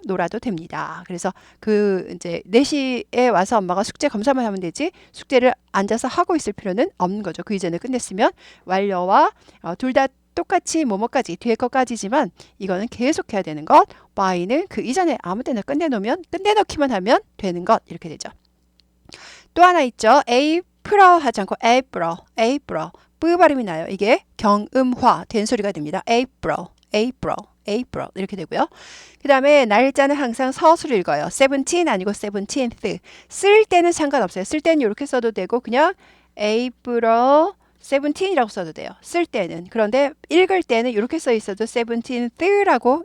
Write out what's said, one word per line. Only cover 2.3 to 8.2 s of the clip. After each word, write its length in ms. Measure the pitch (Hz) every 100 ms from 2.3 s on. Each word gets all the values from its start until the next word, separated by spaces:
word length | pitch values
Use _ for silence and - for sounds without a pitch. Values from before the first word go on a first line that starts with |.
| 170 -
네 160 | 220
시에 640 | 285 294 262 247 - 233 247
와서 260 | 185 190 226
엄마가 240 | 185 180
숙제 240 | 220 - 285
검사만 360 | 208 226 262 233
하면 140 | 196
되지 320 | 180 - 330 - _
숙제를 440 | - - 262 247 - _
앉아서 340 | 196 196 220 254
하고 300 | - 359 339
있을 160 | -
필요는 380 | - 196 185 359 -
없는 260 | 185 202
거죠. 180 | 196 165
그 100 | -
이전에 240 | 202 170 170
끝냈으면 520 | 175 254 - 196